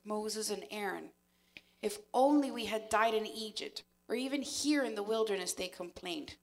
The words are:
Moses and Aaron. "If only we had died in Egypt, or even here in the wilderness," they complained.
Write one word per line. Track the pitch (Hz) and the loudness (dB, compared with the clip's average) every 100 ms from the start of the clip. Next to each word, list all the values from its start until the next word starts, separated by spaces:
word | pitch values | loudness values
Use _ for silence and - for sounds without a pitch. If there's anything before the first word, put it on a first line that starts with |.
Moses | 208 214 214 208 208 | -6 -4 -2 -4 -2
and | 190 - | -4 -6
Aaron. | 214 202 170 156 _ _ _ _ - _ - | -4 -4 -4 -10 _ _ _ _ -20 _ -6
"If | 214 - - | -4 -4 -2
only | 240 269 294 269 | 4 6 6 4
we | 240 208 | -2 -2
had | 220 214 | -2 2
died | 208 196 | 4 4
in | 214 214 | 4 0
Egypt, | 220 220 - 143 - - _ - | -6 -6 -6 -8 -10 -16 _ -4
or | |
even | 233 262 277 | -2 0 -2
here | 240 - 285 294 | -2 -2 2 4
in | 240 | 2
the | 214 | -2
wilderness," | 202 226 220 190 180 | 0 2 2 0 -2
they | - 185 | -4 -6
complained. | - 175 - 185 160 - - | -6 -12 -8 -6 -6 -8 -14